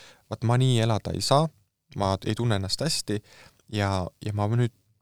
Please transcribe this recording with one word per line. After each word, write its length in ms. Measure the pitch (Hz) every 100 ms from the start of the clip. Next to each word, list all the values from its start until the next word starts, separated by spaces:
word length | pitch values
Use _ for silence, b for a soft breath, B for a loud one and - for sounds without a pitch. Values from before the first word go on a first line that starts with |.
| B B -
vaat 160 | 95 110
ma 100 | 123
nii 220 | 131 117
elada 320 | 113 101 85
ei 80 | 87
saa, 220 | - 139 160 _ _ _ _ -
ma 140 | 98 95
ei 100 | - 107
tunne 200 | 120 101
ennast 240 | 95 -
hästi 360 | 143 - - 202 B B B B _ 107
ja, 140 | 98 95 90 _
ja 80 | 104 104
ma 120 | 104
nüüd 240 | 120 120 _ _ _